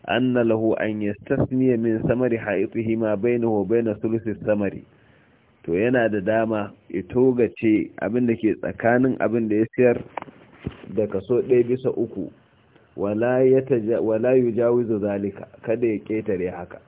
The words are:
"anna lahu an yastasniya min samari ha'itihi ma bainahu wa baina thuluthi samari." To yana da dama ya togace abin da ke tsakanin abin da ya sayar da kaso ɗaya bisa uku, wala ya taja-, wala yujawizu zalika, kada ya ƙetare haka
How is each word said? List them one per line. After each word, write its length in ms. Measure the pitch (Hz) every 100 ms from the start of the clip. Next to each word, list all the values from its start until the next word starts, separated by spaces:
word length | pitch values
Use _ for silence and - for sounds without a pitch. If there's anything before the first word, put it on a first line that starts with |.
| -
"anna 380 | 113 127 123 117
lahu 280 | 110 110 -
an 240 | 107 107
yastasniya 760 | 104 104 - 139 127 131 131 117
min 180 | 117 113 -
samari 320 | 120 127 113
ha'itihi 560 | 107 95 107 113 110 113
ma 180 | 110 104
bainahu 400 | 117 120 113 107
wa 40 | 92
baina 300 | 117 113 107
thuluthi 400 | 110 113 110 98 107
samari." 400 | 104 98 82 - _ _ _ _ _ _ _ -
To 60 |
yana 340 | 85 117 127 113
da 140 | 104
dama 500 | 95 110 113 107 101 - _
ya 140 | 92
togace 880 | 95 123 131 123 113 - 110 107 - -
abin 240 | 95 120 123
da 100 | 113
ke 200 | 110 -
tsakanin 600 | - - 113 123 131 120
abin 300 | 107 117 113
da 60 | 104
ya 100 | 113 -
sayar 240 | 123 120 - - - - - - - - - 101
da 80 | 104
kaso 340 | 98 101 120
ɗaya 240 | 131 123 120
bisa 220 | 127 131
uku, 400 | - 110 98 82 - _ _ _ _ _ -
wala 480 | 98 107 120 127
ya 160 | 131 131
taja-, 380 | 131 127 104 113
wala 320 | 107 110 120
yujawizu 680 | 131 120 113 117 120 113 107
zalika, 440 | 101 101 101 - - -
kada 260 | - 113 120
ya 120 | 104
ƙetare 480 | - 110 107 92 90
haka 300 | 90 90 -